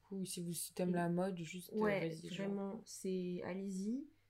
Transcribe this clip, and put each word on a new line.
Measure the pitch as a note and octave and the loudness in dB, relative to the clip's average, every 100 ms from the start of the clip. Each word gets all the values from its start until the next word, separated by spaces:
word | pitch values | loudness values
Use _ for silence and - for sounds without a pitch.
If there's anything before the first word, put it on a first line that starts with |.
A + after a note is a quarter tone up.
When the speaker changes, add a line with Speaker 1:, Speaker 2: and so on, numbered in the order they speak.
Speaker 1:
coup. | - G3 F#3 | -8 -6 -4
Si | - | -4
vous, | E3+ | -2
si | E3+ - | -4 -4
t'aimes | - F3+ | 0 2
Speaker 2:
et | |
Speaker 1:
la | F3 E3+ | 4 4
mode, | F3 F#3+ F3 | 4 2 0
juste, | D#3+ F3+ - | -6 -8 -4
euh, | G#3+ | 2
Speaker 2:
ouais, | G#3+ G3 | 4 4
Speaker 1:
vas-y, | E3 D#3+ E3+ | 2 -2 -4
genre. | F#3 G3 | -2 0
Speaker 2:
vraiment, | G3 G3 A3 | 0 -2 -4
c'est... | - - F#3+ F#3 F3+ F3+ | -8 -4 0 0 0 -2
Allez-y. | - F#3 G3 F#3 G3+ C4 D4+ - | -2 -2 -2 0 0 0 -4 -14